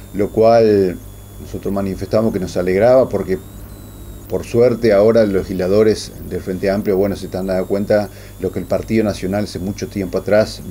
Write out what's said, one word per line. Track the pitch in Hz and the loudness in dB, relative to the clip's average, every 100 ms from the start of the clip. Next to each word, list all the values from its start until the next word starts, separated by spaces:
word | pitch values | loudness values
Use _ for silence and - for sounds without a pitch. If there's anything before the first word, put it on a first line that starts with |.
| - | -10
lo | - 202 | -4 -2
cual | - 110 117 110 104 92 85 - - - - | 2 4 6 6 4 2 -2 -10 -18 -18 -18
nosotros | - 98 101 | -12 -8 -6
manifestamos | 98 98 92 95 110 113 | -4 -4 -6 -2 0 2
que | 95 | 0
nos | 90 90 | -4 -2
alegraba | 90 95 117 131 120 | 0 2 6 6 4
porque | 98 90 92 - - - - - - - - - | 0 -2 -4 -6 -18 -18 -18 -18 -18 -18 -18 -8
por | 90 - | -6 -2
suerte | 117 123 113 113 | 2 4 4 4
ahora | 98 107 117 | 6 6 6
los | 104 | 4
legisladores | 95 90 92 90 101 110 101 - - 87 | 2 -2 -2 2 4 4 2 -4 -14 -10
del | 90 | -8
Frente | 90 92 95 | -6 -4 -2
Amplio, | 98 104 92 | 0 0 0
bueno, | 101 87 | 0 -2
se | 95 | -6
están | 92 95 | -6 -4
dando | 92 92 | -2 -2
cuenta | 101 104 104 98 - - - | -2 2 0 0 -8 -18 -8
lo | 92 | -6
que | 98 | -6
el | 87 | -4
Partido | 95 - 113 | -4 0 0
Nacional | 107 92 92 101 101 | 0 -2 -4 -4 -4
hace | 95 | -6
mucho | 90 101 95 | -8 -8 -8
tiempo | 104 92 92 | -6 -6 -4
atrás | 92 104 107 - 95 | 2 2 2 -4 -10